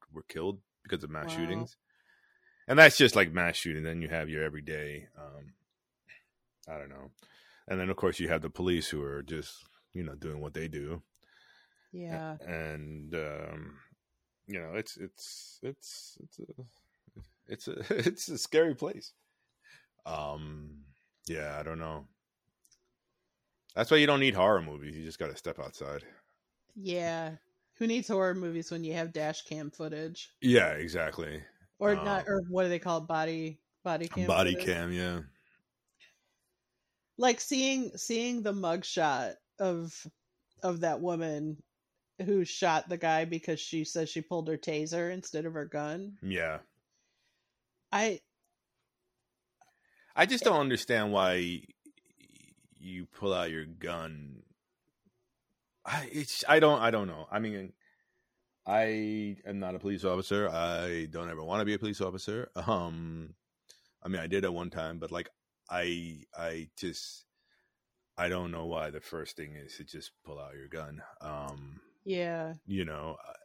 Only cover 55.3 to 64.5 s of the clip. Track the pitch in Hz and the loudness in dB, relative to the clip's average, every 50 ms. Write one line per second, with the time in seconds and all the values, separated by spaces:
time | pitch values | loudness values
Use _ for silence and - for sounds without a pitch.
55.3 | _ _ _ _ _ _ _ _ _ _ - - 135 151 143 - - 151 139 - | _ _ _ _ _ _ _ _ _ _ -8 -4 -4 -4 -4 -4 -6 -6 -4 -4
56.3 | - - - 139 151 160 156 147 147 117 113 117 110 107 101 90 80 78 80 - | -4 -2 6 8 8 10 10 10 8 8 6 4 4 2 0 -2 -6 -10 -8 -4
57.3 | 98 107 113 107 104 98 95 90 - _ _ _ _ _ _ _ _ _ _ _ | -2 -2 -2 -2 -4 -6 -8 -12 -14 _ _ _ _ _ _ _ _ _ _ _
58.3 | _ _ _ _ _ _ _ 92 101 110 113 110 110 110 107 107 107 107 107 104 | _ _ _ _ _ _ _ 4 4 6 6 4 2 0 0 0 0 -2 -2 -4
59.3 | 98 95 - 104 101 98 95 92 92 95 101 101 98 90 98 92 90 95 - - | -6 -8 -8 -8 -6 -4 -4 -4 -4 -4 -2 -2 -2 2 2 2 2 2 2 2
60.3 | 101 104 104 90 80 82 85 87 85 85 87 90 85 85 80 78 78 82 85 85 | 2 2 4 2 2 2 2 2 0 0 0 -2 -2 -2 -4 -4 -6 -6 -6 -6
61.3 | 80 78 78 82 95 107 107 104 107 101 110 107 98 - 98 92 92 95 - 104 | -6 -8 -4 -2 0 0 2 2 0 0 -2 -4 -2 -2 -2 -4 -4 -4 -6 -6
62.3 | 107 117 - - - 90 82 113 110 90 87 82 82 82 82 82 82 82 80 80 | -6 -6 -6 -6 -8 -4 0 2 2 2 0 -2 -6 -6 -8 -8 -8 -10 -12 -14
63.3 | - _ _ _ _ _ _ _ - _ _ _ _ _ - 90 95 87 82 82 | -16 _ _ _ _ _ _ _ -20 _ _ _ _ _ -6 -4 -4 -4 -2 0
64.3 | 98 98 95 92 | 0 2 2 2